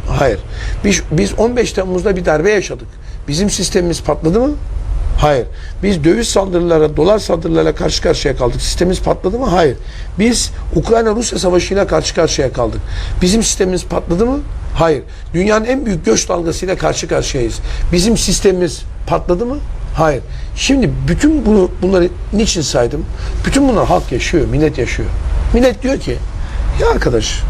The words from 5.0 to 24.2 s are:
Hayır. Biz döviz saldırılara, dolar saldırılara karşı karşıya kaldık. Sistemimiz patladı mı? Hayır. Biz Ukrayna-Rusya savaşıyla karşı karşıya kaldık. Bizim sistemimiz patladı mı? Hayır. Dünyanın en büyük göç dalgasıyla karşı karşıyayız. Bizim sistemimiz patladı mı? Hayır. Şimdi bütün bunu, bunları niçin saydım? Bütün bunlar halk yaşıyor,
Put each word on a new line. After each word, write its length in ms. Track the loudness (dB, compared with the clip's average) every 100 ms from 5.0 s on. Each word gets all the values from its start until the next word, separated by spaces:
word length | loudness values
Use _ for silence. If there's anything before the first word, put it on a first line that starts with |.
| 0 2
Hayır. 280 | 2 2 0 -8 -10 -4
Biz 220 | -2 2
döviz 240 | 4 2 2
saldırılara, 680 | 0 2 0 2 2 2 2
dolar 220 | 2 2
saldırılara 560 | 2 -2 0 2 2
karşı 280 | 0 -2 0
karşıya 340 | 0 0 0 0
kaldık. 260 | 0 0
Sistemimiz 380 | -2 0 0 0
patladı 380 | -2 -2 -2 -2
mı? 80 | 0
Hayır. 300 | 4 2 0 -8 -10 -10 0
Biz 320 | 2 2 -2 -6 -2 -2
Ukrayna-Rusya 600 | 2 2 2 0 -2 -2
savaşıyla 480 | 2 2 2 0 2
karşı 280 | 0 0
karşıya 380 | 0 0 2 -2
kaldık. 280 | 0 -2 -2 -4 -4 -2 0
Bizim 200 | 2 2
sistemimiz 420 | 0 0 0 0
patladı 420 | -2 -4 -2 0 0
mı? 120 | 0 -4 -8 -4
Hayır. 280 | 0 2 2 -4 -14 -6
Dünyanın 300 | 0 2 2
en 220 | 2 -2 0
büyük 180 | 0
göç 240 | 2 0 0
dalgasıyla 480 | -2 -2 -2 -2 0
karşı 320 | 0 -2 -2
karşıyayız. 520 | -2 -2 -2 -2 -2 -4 -2 0
Bizim 240 | 2 2 2
sistemimiz 680 | 2 2 2 2 0 -4 -10 -8 -2
patladı 400 | -2 0 0 0
mı? 100 | -4 -6 -6 -6
Hayır. 280 | 0 2 0 -4 -8 -8 -4
Şimdi 340 | 2 2 2 0 0
bütün 380 | 2 4 4 4
bunu, 240 | 4 4 0
bunları 260 | 2 2 2 -2 -4
niçin 300 | 0 0 0
saydım? 420 | 0 0 0 -2 -6 -6 -4 -2 0
Bütün 220 | 2 4
bunlar 180 | 4 4
halk 260 | 2 2
yaşıyor, 340 | -2